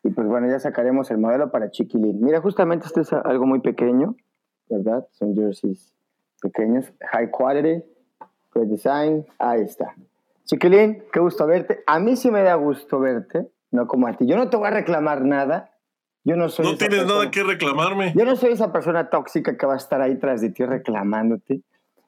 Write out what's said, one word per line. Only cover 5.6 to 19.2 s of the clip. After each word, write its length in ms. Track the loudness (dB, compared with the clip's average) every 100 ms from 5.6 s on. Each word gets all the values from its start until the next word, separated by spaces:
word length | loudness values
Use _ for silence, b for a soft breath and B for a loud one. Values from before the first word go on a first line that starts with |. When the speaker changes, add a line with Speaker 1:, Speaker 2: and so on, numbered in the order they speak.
| -6 -6 _ _ _ _ _ _
Speaker 1:
pequeños. 500 | -6 -2 0 0 -2 _ -6
High 180 | -4 -4
quality, 540 | -2 0 2 0 -2 -8 _ _ _ -20 _ _
great 140 | -2 -2
design. 580 | -2 0 0 0 -2 -6 _
Ahí 220 | -2 0
está. 320 | -2 -6 -12 -12 _ _ _ _ -4
Chiquilín, 560 | 2 6 6 6 0 -4
qué 80 | 0
gusto 260 | 0 2 2
verte. 360 | 2 0 -2 0
A 120 | 2
mí 180 | 2 2
sí 140 | 2
me 120 | 4
da 120 | 4
gusto 440 | 4 0 -2 -4 -2
verte, 480 | 0 -2 -4 -6 -6 _ _
no 160 | -2 0
como 200 | 0 0
a 80 | 0
ti. 100 | 0
Yo 100 | 2
no 120 | 2
te 80 | 0
voy 120 | 0
a 20 |
reclamar 500 | 0 0 0 0 0
nada. 460 | 0 0 0 -4 -6 _ _ _ _ _
Yo 120 | -2 0
no 120 | 0
soy 140 | 0 -2
Speaker 2:
No 60 |
Speaker 1:
esa 60 | 0 0
Speaker 2:
tienes 180 | 2 2
nada 140 | 0
Speaker 1:
persona. 100 | 0
Speaker 2:
que 120 | 0
reclamarme. 680 | -2 -2 -2 0 0 0 0 2
Speaker 1:
Yo 80 | 2
no 100 | 2
soy 160 | 2
esa 200 | 2 0
persona 360 | 0 0 -2 0
tóxica 480 | -2